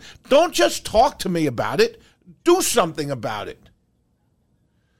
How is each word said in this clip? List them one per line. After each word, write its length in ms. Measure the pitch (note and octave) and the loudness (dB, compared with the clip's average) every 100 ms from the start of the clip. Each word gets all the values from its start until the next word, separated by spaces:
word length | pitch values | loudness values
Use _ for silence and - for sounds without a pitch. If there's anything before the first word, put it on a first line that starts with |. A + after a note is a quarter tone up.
| - - - | -8 -20 0
Don't 260 | C#4 E4+ | 2 2
just 300 | - F4 - | 0 -2 -2
talk 340 | - G#3 C4+ - | -2 2 2 0
to 80 | G3 | -4
me 180 | E3+ D3+ | -2 -2
about 340 | A#2 G#2+ C#3+ | -2 -4 0
it. 200 | A#3 - _ _ - - | -2 -2 _ _ -20 -4
Do 160 | - F4+ | 2 2
something 500 | - - F3 D3+ C#3+ | 2 0 0 -4 -8
about 380 | C3 A2+ G#2+ F#2 | -8 -8 -8 -10
it. 100 | - _ _ _ _ _ _ _ _ _ _ _ _ _ | -14 _ _ _ _ _ _ _ _ _ _ _ _ _